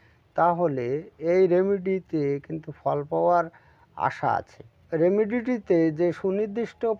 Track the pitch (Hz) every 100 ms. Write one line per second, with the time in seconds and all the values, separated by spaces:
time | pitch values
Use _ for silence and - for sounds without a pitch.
0 | _ _ _ - 165 170 170 135 120 143
1 | 190 - 160 185 185 175 190 202 185 190
2 | - 160 143 143 - 160 151 143 - 147
3 | 147 165 170 175 165 - _ _ _ -
4 | 123 - 135 104 - - - _ - 160
5 | 170 202 214 240 233 247 - 175 165 151
6 | 175 160 196 190 214 208 226 - 233